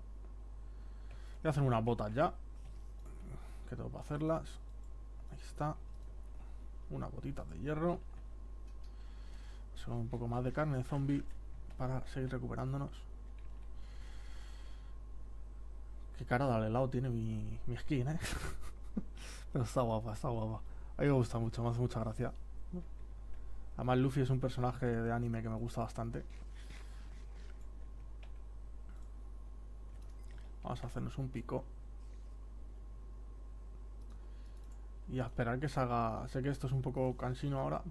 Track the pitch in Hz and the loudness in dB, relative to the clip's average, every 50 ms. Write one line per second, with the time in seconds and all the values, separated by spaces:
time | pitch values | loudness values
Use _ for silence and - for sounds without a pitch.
0 | - - - - - - - - - - - - - - - - - - - - | -10 -8 -8 -8 -8 -8 -10 -10 -10 -10 -8 -8 -8 -8 -8 -8 -8 -8 -8 -8
1 | - - - - - - - - - 156 143 143 143 131 120 113 110 120 117 - | -8 -8 -8 -8 -8 -8 -8 -2 2 4 6 8 8 8 8 8 8 6 6 6
2 | 107 107 110 131 156 - - - - - - - - - - - - - - - | 4 2 6 6 6 6 4 0 -6 -8 -8 -8 -8 -8 -8 -8 -8 -8 -8 -8
3 | - - - - - - - - - - - - - - 123 113 113 117 127 143 | -8 -8 -8 -8 -8 -6 -6 -6 -6 -6 -6 -6 -6 -4 -4 -4 -2 -4 -4 -4
4 | - - 147 147 156 156 160 - - - - - - - - - - - - - | -4 -2 0 2 4 4 4 4 2 -2 -6 -6 -8 -8 -8 -8 -6 -6 -6 -8
5 | - - - - - - - - - - - - 147 151 151 - - - - - | -8 -8 -8 -8 -8 -8 -8 -8 -8 -8 -2 0 0 0 0 -2 -4 -8 -8 -8
6 | - - - - - - - - - - - - - - - - - - 147 135 | -8 -8 -6 -6 -8 -8 -8 -8 -8 -6 -8 -8 -8 -6 -8 -6 -6 -4 -2 -2
7 | 123 - - - - 135 139 - - 143 156 82 107 143 151 151 165 175 175 - | -2 -2 -4 -4 -4 -4 -2 -2 -4 -4 -4 -2 0 0 2 4 4 4 4 2
8 | - - - - - - - - - - - - - - - - - - - - | -2 -6 -8 -8 -8 -8 -8 -8 -8 -8 -8 -8 -8 -8 -8 -6 -6 -8 -8 -8
9 | - - - - - - - - - - - - - - - - - 123 120 120 | -8 -8 -8 -8 -8 -8 -8 -8 -8 -8 -8 -8 -8 -8 -6 -4 -2 0 0 0
10 | 117 117 127 117 120 117 117 123 123 127 123 147 151 156 139 131 127 - 151 143 | 0 0 0 0 0 2 2 2 2 2 4 4 4 4 4 2 2 2 2 2
11 | 139 135 139 143 - - - - - - - - - - - - 135 127 135 127 | 4 4 4 4 2 0 -2 -4 -4 -6 -6 -6 -6 -6 -4 -2 0 2 2 2
12 | - - - 139 131 131 131 123 127 120 117 113 123 131 135 139 139 143 - - | 0 0 0 0 0 0 0 0 0 0 0 0 0 2 2 0 0 -2 -4 -6
13 | - - - - - - - - - - - - - - - - - - - - | -8 -8 -8 -8 -8 -8 -8 -8 -6 -6 -6 -6 -6 -6 -4 -4 -4 -6 -4 -6
14 | - - - - - - - - - - - - - - - - - - - - | -6 -6 -6 -6 -6 -6 -6 -6 -6 -6 -6 -8 -6 -6 -6 -6 -6 -8 -8 -8
15 | - - - - - - - - - - - - - - - - - - - - | -8 -6 -6 -6 -6 -4 -6 -6 -6 -6 -6 -8 -6 -6 -6 -6 -6 -6 -6 -6
16 | - - - - 123 - 127 120 143 135 120 110 110 110 110 123 135 127 131 123 | -6 -6 -6 -6 0 4 4 6 6 6 6 6 6 6 6 6 4 4 4 2
17 | 127 127 120 117 113 110 110 110 101 98 - - - - 120 117 - - 156 131 | 2 4 2 2 2 2 2 2 2 0 0 2 4 2 2 4 4 4 4 6
18 | 123 139 160 170 - - - - - - - - - - - - - - - - | 6 4 4 2 2 2 0 2 0 0 0 0 0 0 -2 -4 -6 -2 -2 -2
19 | - - - - - - - - - - - 143 117 107 - 139 123 113 110 110 | -2 -2 -6 -6 -8 -8 -8 -8 -6 -2 2 2 2 4 4 4 4 6 4 2
20 | 110 117 107 - - 139 117 113 110 110 110 113 - - - - - - - - | 2 0 -2 0 0 2 2 2 2 2 0 0 -2 -4 -4 -6 -6 -4 0 4
21 | 131 143 139 131 120 - - 117 117 113 - - 117 120 113 120 123 120 - 117 | 8 8 10 10 8 8 4 2 2 2 2 2 2 2 4 4 4 4 4 2
22 | 110 113 107 - 123 117 - - - - - - - - - 180 170 - - - | 0 0 2 0 0 0 0 -2 -6 -6 -4 -4 -4 -2 -2 -4 -4 -4 -6 -6
23 | - - - - - - - - - - - - - - - - 113 127 127 127 | -6 -8 -8 -8 -4 -4 -2 -2 -2 -2 -2 -2 -2 -4 -2 0 4 6 8 8
24 | 127 139 131 143 131 120 135 127 127 127 123 127 123 123 123 - 131 120 120 117 | 8 6 6 6 6 6 6 4 4 2 2 4 2 2 2 4 2 4 4 4
25 | 113 113 117 120 120 120 113 113 113 113 113 110 117 117 - - - - - - | 4 4 4 4 4 2 2 0 0 0 0 0 0 0 0 0 0 0 0 -2
26 | 117 117 120 143 - - - - - - - - - - - - - - - - | -2 -2 -2 -2 -4 -4 -8 -8 -8 -8 -8 -8 -8 -8 -8 -8 -8 -8 -8 -8
27 | - - - - - - - - - - - - - - - - - - - - | -8 -8 -8 -8 -8 -8 -8 -8 -8 -8 -8 -6 -8 -8 -6 -6 -8 -8 -8 -8
28 | - - - - - - - - - - - - - - - - - - - - | -8 -8 -8 -8 -8 -8 -8 -8 -8 -8 -8 -8 -8 -8 -8 -8 -8 -8 -8 -8
29 | - - - - - - - - - - - - - - - - - - - - | -8 -8 -8 -8 -8 -8 -8 -8 -8 -8 -8 -8 -8 -8 -8 -8 -8 -8 -8 -8
30 | - - - - - - - - - - - - - - 123 117 - 123 - 123 | -8 -8 -8 -8 -8 -8 -8 -8 -10 -10 -10 -8 -4 -4 -2 -2 -2 -2 -2 -2
31 | 123 123 - - 135 131 131 117 - - - 127 - - - - - - - - | -2 -2 0 -2 -2 -2 -2 -4 -2 0 0 0 0 -2 -8 -10 -10 -8 -8 -8
32 | - - - - - - - - - - - - - - - - - - - - | -8 -8 -8 -8 -8 -8 -8 -8 -10 -8 -8 -8 -8 -8 -8 -8 -10 -10 -10 -10
33 | - - - - - - - - - - - - - - - - - - - - | -10 -10 -8 -8 -8 -8 -8 -8 -8 -8 -8 -8 -8 -10 -10 -10 -10 -10 -8 -8
34 | - - - - - - - - - - - - - - - - - - - - | -8 -8 -8 -8 -8 -8 -8 -8 -8 -10 -10 -10 -8 -8 -8 -8 -8 -8 -8 -8
35 | - - 123 127 120 120 - - 123 113 120 131 120 - - 139 131 120 120 117 | -6 -2 0 0 0 2 2 2 4 4 4 4 2 2 4 4 4 6 6 6
36 | 117 113 113 - - 127 - 135 127 143 139 - - 127 135 131 123 139 127 135 | 6 6 4 2 -2 0 0 2 4 4 2 2 2 4 4 4 4 4 4 4
37 | 131 127 123 - 131 127 127 - - 143 139 135 135 139 156 - - - | 4 4 4 2 2 0 0 2 2 2 2 2 2 2 2 0 -2 -2